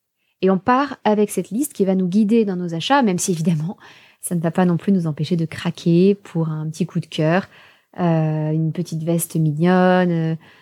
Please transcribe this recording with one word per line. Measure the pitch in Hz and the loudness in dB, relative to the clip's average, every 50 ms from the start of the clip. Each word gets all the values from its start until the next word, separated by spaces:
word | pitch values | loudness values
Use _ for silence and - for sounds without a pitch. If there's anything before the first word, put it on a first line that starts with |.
| _ _ _ _ _ _ _ - | _ _ _ _ _ _ _ -2
Et | 180 190 | 2 2
on | 190 180 | 2 2
part | - 247 247 262 285 269 262 - - | 2 0 2 2 0 -2 -4 -2 0
avec | 208 214 208 208 208 | 0 2 2 2 0
cette | - 190 180 - | -2 -6 -6 -6
liste | 190 240 302 - | -4 -6 -6 -4
qui | - - 196 | -2 -2 0
va | 190 190 | 0 2
nous | 190 185 | 0 0
guider | 175 180 214 220 196 233 233 220 | 0 2 2 2 4 4 2 2
dans | 196 185 | 0 -2
nos | 180 180 170 165 | -4 -6 -6 -6
achats, | 165 - - 269 285 | -6 -2 0 2 2
même | 247 202 180 165 | 2 2 0 0
si | - - | -2 -2
évidemment, | 180 160 160 190 165 151 156 175 220 _ - - - - - _ _ _ | -2 0 0 0 0 0 -2 -4 -8 _ -16 -20 -20 -20 -20 _ _ _
ça | - - 185 | -10 -6 -4
ne | 170 | -2
va | 160 165 | -2 -2
pas | - 190 185 | 0 2 2
non | 180 170 | 2 2
plus | 160 - 202 | 0 0 0
nous | 196 185 165 | 0 0 0
empêcher | 160 143 - 151 - 185 | -2 -4 -4 -4 -2 -2
de | 165 165 | -2 -2
craquer | - - - - 175 - - - 175 170 170 185 196 202 | -4 -6 -6 -8 -8 -6 -4 0 2 4 4 4 4 2
pour | 196 - - - 165 165 160 | 0 -4 -8 -4 -4 -2 -2
un | 156 156 156 156 | -4 -6 -6 -8
petit | 156 - 180 | -6 -6 -6
coup | - - 170 | -4 -4 -6
de | - | -6
cœur, | - - - 151 156 170 190 - - _ - - - _ _ _ _ - - | -6 -4 -2 0 2 2 0 -2 -4 _ -20 -20 -20 _ _ _ _ -8 -2
euh, | 180 165 165 160 156 156 156 156 156 156 | 0 0 2 2 0 0 -2 -2 -2 -2
une | 156 160 160 156 | -2 -2 -2 -2
petite | 151 180 165 - 165 160 | -4 -6 -8 -6 -6 -6
veste | 156 170 170 165 - - - | -4 -2 -2 -2 -2 -4 -2
mignonne, | 165 160 156 147 151 170 180 185 185 185 185 180 180 180 180 | 0 0 0 0 0 2 2 4 4 4 4 4 4 2 0
euh, | 170 165 160 160 160 160 - - - _ | 0 0 -2 -2 -4 -6 -10 -20 -20 _